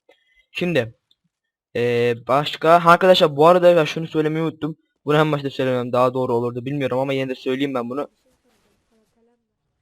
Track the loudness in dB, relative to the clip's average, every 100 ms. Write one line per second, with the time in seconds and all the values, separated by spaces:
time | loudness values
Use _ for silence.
0 | _ _ _ _ _ -8 -4 -2 -4 -10
1 | _ _ _ _ _ _ _ -6 -4 -2
2 | -2 -4 -2 -2 -2 -2 2 4 6 6
3 | 6 4 2 4 4 6 6 4 0 -4
4 | -6 -4 -4 -4 -6 -6 -10 -10 _ _
5 | -2 0 0 -2 -4 -4 -2 -2 -2 0
6 | 0 0 -2 -2 -2 -6 -8 -6 -4 -2
7 | -2 -4 -6 -6 -6 -4 -4 -6 -6 -8
8 | -12 _ _ _ _ _ _ _ _ _
9 | _ _ _ _ _ _ _ _